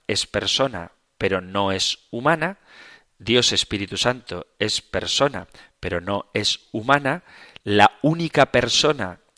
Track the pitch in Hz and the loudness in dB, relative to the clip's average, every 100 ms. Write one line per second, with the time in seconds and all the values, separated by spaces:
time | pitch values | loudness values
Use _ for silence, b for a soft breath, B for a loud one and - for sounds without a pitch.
0 | - 101 - 104 98 - 135 98 85 _ | -4 -4 -2 -4 -2 0 -2 -4 -14 _
1 | _ - 95 92 90 98 98 95 - - | _ -4 -2 -2 -2 -2 0 0 -4 -6
2 | - 117 139 165 170 196 B B B B | -8 -2 0 0 -2 -8 B B B B
3 | B _ - 123 117 101 - 104 98 98 | B _ 0 2 2 0 -2 -4 -6 -2
4 | 123 127 - 87 - - 107 - - 92 | -2 -2 -8 -12 -12 -6 -4 -4 -4 -6
5 | 87 - 139 104 92 B B - 90 87 | -2 0 0 -2 -14 B B -10 -6 -6
6 | 90 101 - 107 104 - _ 110 117 143 | -4 -6 -4 -4 -2 -4 _ -6 0 2
7 | 135 175 B B B B 101 104 101 - | 2 -6 B B B B 0 6 6 6
8 | 156 165 165 147 135 123 120 - 151 143 | 0 0 0 2 4 4 2 2 2 0
9 | 95 87 _ | -6 -10 _